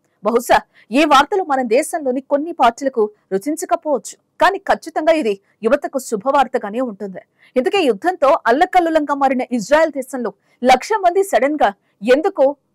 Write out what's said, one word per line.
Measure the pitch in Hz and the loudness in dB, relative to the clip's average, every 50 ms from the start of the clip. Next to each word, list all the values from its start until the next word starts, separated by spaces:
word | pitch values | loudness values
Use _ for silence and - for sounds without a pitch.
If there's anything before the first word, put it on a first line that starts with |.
| _ _ _ _ - | _ _ _ _ -4
బహుశా | 208 226 240 240 - 330 - - _ _ _ _ - | -2 -2 0 2 2 2 0 0 _ _ _ _ -2
ఈ | 208 269 320 | 0 0 2
వార్తలు | 302 294 262 285 - 415 381 381 | 4 4 4 4 2 0 -2 -2
మన | 320 277 262 | -2 -2 -2
దేశంలోని | 262 233 214 262 320 - - 339 294 262 247 277 | 0 0 0 0 0 0 -4 -6 -4 -4 -4 -4
కొన్ని | 269 - 277 277 302 349 | -2 -2 -2 -2 -2 -4
పార్టీలకు | 339 - 277 233 233 - 277 269 262 240 214 214 214 _ _ _ 190 | -2 0 2 2 2 0 -4 -4 -2 0 -2 -2 -4 _ _ _ -6
రుచించకపోవచ్చు, | 196 196 285 311 302 - - 349 339 - 311 294 226 - - - - _ _ _ - | -4 -4 -4 -6 -6 -4 -4 -4 -4 -2 -2 -4 -4 -4 -8 -18 -20 _ _ _ 0
కానీ | 202 - 202 190 | 0 0 0 -2
ఖచ్చితంగా | - - 233 - - 330 - 349 311 320 330 | -2 -2 -2 -2 -4 -6 -8 -2 0 2 2
ఇది | 311 311 220 392 - _ _ _ _ 208 | 2 0 -2 -4 -6 _ _ _ _ -2
యువతకు | 226 254 285 285 349 - 269 | 0 0 0 -2 -4 -8 -8
శుభవార్తగానే | 254 - 240 202 - 269 277 285 262 247 - 240 226 202 202 240 262 247 | -6 -6 -6 -4 -2 0 0 0 0 0 -2 -6 -6 -6 -6 -6 -6 -6
ఉంటుంది. | 202 190 214 196 185 - - _ _ _ _ _ - | -8 -10 -12 -12 -14 -16 -20 _ _ _ _ _ -4
ఇందుకే | 254 254 381 403 403 349 262 | -4 -2 0 0 0 2 0
యుద్ధంతో | 220 196 - 339 370 - - 269 330 - - 226 | 0 0 -2 -4 -2 0 2 2 2 2 2 0
అల్లకల్లోలంగా | 233 285 359 370 - 370 349 330 320 311 302 285 285 | 0 2 2 2 2 2 2 2 0 0 -2 -2 -2
మారిన | 285 277 269 277 247 247 - | 0 0 0 0 -2 -4 -4
ఇజ్రాయెల్ | 240 247 190 - 277 311 320 320 | -6 -6 -2 0 2 2 2 0
దేశంలో | - 277 247 - - 254 240 208 - _ _ _ _ _ - | -2 -6 -10 -8 -8 -8 -8 -8 -10 _ _ _ _ _ 2
లక్ష | 247 254 254 - - 415 427 381 | 2 2 2 2 -2 -2 0 0
మంది | 349 349 381 392 | 2 2 2 0
సడన్ | - - 220 240 285 302 294 277 | 2 0 0 0 0 0 0 0
గా | 208 196 _ _ _ _ _ 196 208 247 | 0 0 _ _ _ _ _ 0 2 2
ఎందుకు | 285 320 392 - - 277 269 285 - _ _ _ | 4 2 0 0 2 2 2 2 -2 _ _ _